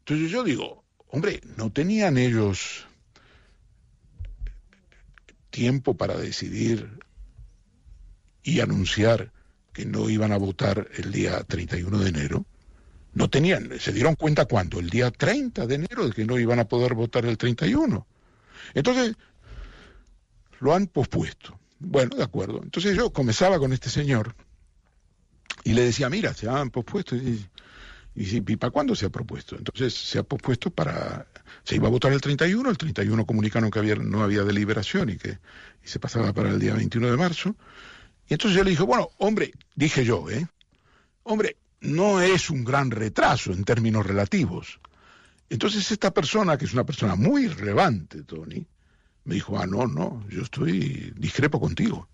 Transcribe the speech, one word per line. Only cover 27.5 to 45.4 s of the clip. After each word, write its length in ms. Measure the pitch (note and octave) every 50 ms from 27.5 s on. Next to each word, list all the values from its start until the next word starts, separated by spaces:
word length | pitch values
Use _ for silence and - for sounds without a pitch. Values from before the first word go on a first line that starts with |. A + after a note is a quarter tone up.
| _ - - - - - - - - - - - -
Y 60 | -
dice, 220 | G#2 F#2+ G2+ A#2+ -
"¿Y 100 | - -
para 140 | - - B2
cuándo 240 | - D4 D4 C#4 A3
se 120 | - G#2
ha 40 | G2
propuesto?". 460 | - - A#2+ A#2 - C#3 - - -
Entonces 380 | - G2 - - - C3 B2 -
se 240 | - - - - A2
ha 40 | G#2
pospuesto 480 | - C#3 B2 - - B2+ - - G3
para... 560 | - - D#3+ C#3+ - D#2+ - - - - - _ _ - _ - - - _
Se 120 | - -
iba 120 | - - -
a 20 |
votar 220 | A#2+ B2 - C3+ C3+
el 80 | C#3
treinta 260 | - C#3+ C#3+ B2+ D#3+
y 80 | E3+ F#3+
uno, 160 | A3+ C4 C#4
el 80 | G#3 -
treinta 260 | - D#3+ F2+ - G#2
y 40 | G2+
uno 180 | G#2+ A2+ A2
comunicaron 440 | - A#2 A2 G#2 G#2+ - A#2 A#2 G#2+
que 80 | G2 A2
había, 160 | G#2+ G#2+ G#2+
no 280 | G#2 A2 G#2+ G2 G#2+ G#2+
había 200 | G2 G2+ G#2 G2
deliberación 680 | G2+ G2+ G2+ G#2 G2 G#2+ A2 G2+ - - F#3 F#3 B2
y 60 | F#2+
que, 220 | - - - F#2+ - _ - - - - - - _ _
y 40 | -
se 100 | - -
pasaba 320 | - - - A#2 A2 G2+ G2+
para 180 | G2+ G#2+ G2+
el 80 | G2+ G2+
día 160 | G2+ G#2 G#2
veintiuno 360 | A2 G#2+ G2+ - A#2 A2+ B2
de 60 | A#2+
marzo. 380 | B2+ F3+ F3+ E3+ - - F#3 A3 - - - - - - - - - - - _ _ _ _
Y 60 | D3
entonces 220 | D3+ - A3 F3+
yo 80 | F#3 G3
le 60 | F#3+
dije, 120 | F#3 C#3 F3
"Bueno, 280 | G#3+ B3 A#3+ F#3+ - _ _
hombre", 340 | - G3+ A3 G#3 D#3 - - - - _ _
dije 300 | - C3 D#3+ - C#3 C3
yo, 240 | A2+ A2+ F#2 D2 D#2
¿eh? 160 | G2+ A#2 E3 E3+ _ _ _ _ _ _ _ _ _ _ _ _ _ _ _
"Hombre, 340 | A#3 A3 G#3+ G#3+ - - _ _ _ _ _
no 400 | - C#3+ C#3 D#3+ F#3 G#3 G3+ F#3+
es 300 | F3+ F#3 F#3+ F3 - -
un 140 | E3 C3+ A#2+
gran 260 | A#2 C3 C#3 C#3 C3
retraso 640 | A#2 G#2+ A2 G#2+ - - D4 - C#3+ B2 - - F#2+
en 120 | F2+ G2+
términos 420 | - B2 A2+ A2+ A2+ G#2+ A2 G2+
relativos". 720 | F2+ G2 G2 G2+ G2+ - G3+ D3 F#2 F2 E2+ D#2+ - - - _ - _ _ _ - - - - _ _ _